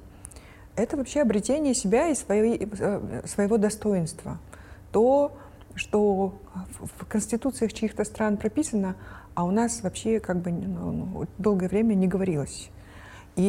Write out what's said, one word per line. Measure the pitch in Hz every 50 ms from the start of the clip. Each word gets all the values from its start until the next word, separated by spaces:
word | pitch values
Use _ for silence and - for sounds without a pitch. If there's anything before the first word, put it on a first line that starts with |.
| - - - - - - - - - - - - - - -
Это | - 233 - 320
вообще | 285 247 - - 294
обретение | 285 214 202 208 202 - 269 311 302 269 233
себя | - - 185 220 262 339
и | 330 262
своей, | - - - 196 214 220 233 233 - - 214 - 98
э, | 127 202 202 - - - 117 - -
своего | - - 202 202 196 233
достоинства. | 214 208 208 208 - - 208 196 175 160 156 - - - - 170 - - - - - - - - - - - -
То, | 202 233 254 277 285 285 285 - - - - - - - - -
что | - - - - 208 208 202 190 190 196 185 190 - - - - 185 185 - - -
в, | - - - - -
в |
конституциях | - - 214 202 - 240 226 - 269 - - 226 208 -
чьих-то | - 226 214 - - 202
стран | - - - 214 214 208
прописано, | 208 - 208 - 302 302 - 226 202 196 190 196 - - - - - - - -
а | 180 175
у | 180
нас | 196 226 240 233 - - 185
вообще | 185 - - - 220 226 208
как | - - 180 175
бы, | 175 175
ну, | 170 175 190 196 180 170 175 170
ну, | 156 160 175 185 - - 175 - -
долгое | - 185 214 202 180 185
время | 180 190 214 226 226 202
не | 185 190
говорилось. | 180 202 185 190 185 156 143 135 - - - - - - - - - - - - - - - - - -
И | 180 190